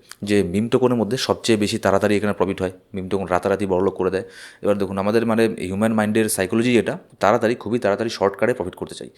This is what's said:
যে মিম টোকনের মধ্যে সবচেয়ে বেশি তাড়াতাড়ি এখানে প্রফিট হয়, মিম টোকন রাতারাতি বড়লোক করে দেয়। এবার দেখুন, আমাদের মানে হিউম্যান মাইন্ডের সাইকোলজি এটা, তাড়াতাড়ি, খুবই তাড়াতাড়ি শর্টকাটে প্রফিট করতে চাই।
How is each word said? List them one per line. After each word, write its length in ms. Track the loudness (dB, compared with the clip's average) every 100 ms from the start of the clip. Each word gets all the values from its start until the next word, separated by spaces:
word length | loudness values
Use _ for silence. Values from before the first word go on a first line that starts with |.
| _ -12
যে 200 | 0 2
মিম 240 | 2 0 0
টোকনের 300 | 2 4 2
মধ্যে 200 | 0 -2
সবচেয়ে 400 | 0 -2 2 2
বেশি 200 | 2 0
তাড়াতাড়ি 400 | 2 2 2 0
এখানে 160 | 0
প্রফিট 280 | 0 -2 0
হয়, 100 | -4 -6 _
মিম 160 | -10 -6
টোকন 160 | -4 -2
রাতারাতি 400 | 0 0 0 0
বড়লোক 280 | 0 0
করে 180 | 0 -2
দেয়। 120 | -2 -6 -14 -20 -6
এবার 160 | -2 0
দেখুন, 200 | -2 -2
আমাদের 280 | 0 0 2
মানে 300 | 2 2 0
হিউম্যান 340 | -6 -2 0
মাইন্ডের 360 | 0 0 2 0
সাইকোলজি 480 | 0 0 0 2 2
এটা, 200 | 2 -4 -10 0
তাড়াতাড়ি, 360 | 2 4 2 -2
খুবই 240 | -2 -2
তাড়াতাড়ি 300 | 0 -2 -4
শর্টকাটে 440 | 0 -2 2 0
প্রফিট 220 | 0 -4 -8
করতে 200 | -12 -12
চাই। 140 | -16